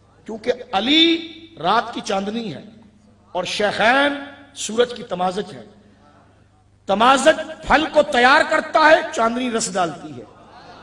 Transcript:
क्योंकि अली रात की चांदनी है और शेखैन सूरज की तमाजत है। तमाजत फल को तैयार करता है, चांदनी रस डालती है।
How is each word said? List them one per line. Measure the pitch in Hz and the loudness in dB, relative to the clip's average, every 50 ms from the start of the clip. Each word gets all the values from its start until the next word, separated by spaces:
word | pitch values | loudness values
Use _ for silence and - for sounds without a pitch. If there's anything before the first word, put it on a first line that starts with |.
| _ _ _ _ _ | _ _ _ _ _
क्योंकि | - 220 214 - 247 | -14 -14 -8 -4 -4
अली | 240 254 - - - 196 214 262 294 320 330 330 330 339 - - - - - - - - | -4 -4 -6 -4 -4 -2 0 2 4 4 4 4 2 0 -4 -10 -16 -20 -20 -20 -16 -6
रात | 151 175 208 233 226 226 240 | -2 0 0 0 -2 -4 -8
की | 247 | -12
चांदनी | - - 202 190 202 208 214 233 233 202 | -6 -4 -4 -4 -4 -4 -6 -8 -8 -8
है | 135 101 - - - - - - _ _ _ _ _ _ _ _ - | -10 -12 -16 -18 -20 -20 -20 -20 _ _ _ _ _ _ _ _ -8
और | 180 180 | -6 -6
शेखैन | 175 - - 208 202 - - 202 226 254 277 285 285 285 - - - - - - - _ | -6 -4 -2 -2 -2 0 0 2 2 2 2 2 0 -2 -4 -10 -14 -18 -20 -20 -20 _
सूरज | - - - 214 226 240 240 240 | -12 -12 -6 -2 0 -2 -2 -2
की | 226 190 | -8 -10
तमाजत | - 185 180 180 185 180 208 202 - 139 | -10 -6 -4 -4 -4 -4 -6 -8 -10 -12
है। | 123 107 - - - _ _ _ _ _ _ _ _ _ _ _ _ _ _ _ _ _ _ _ _ _ - | -16 -18 -20 -20 -20 _ _ _ _ _ _ _ _ _ _ _ _ _ _ _ _ _ _ _ _ _ -4
तमाजत | 196 202 226 254 277 269 233 311 311 - - - - - - - | 0 2 4 4 4 6 4 4 2 2 -2 -10 -14 -12 0 2
फल | 226 285 320 | 2 2 2
को | 302 - 302 294 | 2 2 2 2
तैयार | 302 285 240 240 254 285 320 311 - | 4 2 4 4 6 6 6 4 2
करता | 311 311 311 - - 330 | 0 -2 -2 0 2 4
है, | 311 302 320 359 339 320 - | 6 6 6 6 4 -2 -4
चांदनी | 254 226 226 240 247 254 247 | -2 -2 -2 -2 -2 -4 -4
रस | 220 220 214 180 180 | -4 -4 -6 -4 -2
डालती | 190 175 165 143 - - 156 139 | -2 -2 -2 -4 -8 -14 -16 -16
है। | 120 110 - - - - - - - - - - - | -16 -18 -20 -20 -20 -20 -20 -20 -20 -20 -20 -20 -20